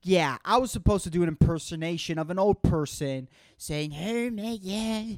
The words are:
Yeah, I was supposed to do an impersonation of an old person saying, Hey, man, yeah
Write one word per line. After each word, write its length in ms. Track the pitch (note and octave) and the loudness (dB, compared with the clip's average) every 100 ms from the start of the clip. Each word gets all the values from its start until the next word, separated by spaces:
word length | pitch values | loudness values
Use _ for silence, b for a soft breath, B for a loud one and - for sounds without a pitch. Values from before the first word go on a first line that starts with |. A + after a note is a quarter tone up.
Yeah, 360 | F3 F#3 D3+ B2 | 4 4 4 0
I 140 | - A3+ | 2 2
was 120 | B3+ | 2
supposed 340 | - F3+ G#3 | 2 4 4
to 60 | F3+ | 0
do 120 | E3 | 0
an 60 | E3+ | 0
impersonation 880 | D#3 - E3 - E3 D#3+ E3+ - D#3+ | 4 4 4 -4 -6 -4 -4 -4 -4
of 120 | D#3 | -2
an 80 | F#3 | 2
old 240 | G3+ G3 | 2 4
person 640 | - E3 D3 - C#3+ C3 B2+ b b b | 2 0 -2 -4 -6 -6 -10 b b b
saying, 340 | - D3+ D3+ | -8 -6 -6
Hey, 380 | D3 F#3 A#3 A#3+ | -6 -6 -4 -4
man, 280 | A3 A3 A#3 | -6 -8 -8
yeah 560 | F#3 G3+ A3 A3 A3+ | -6 -4 -2 -4 -6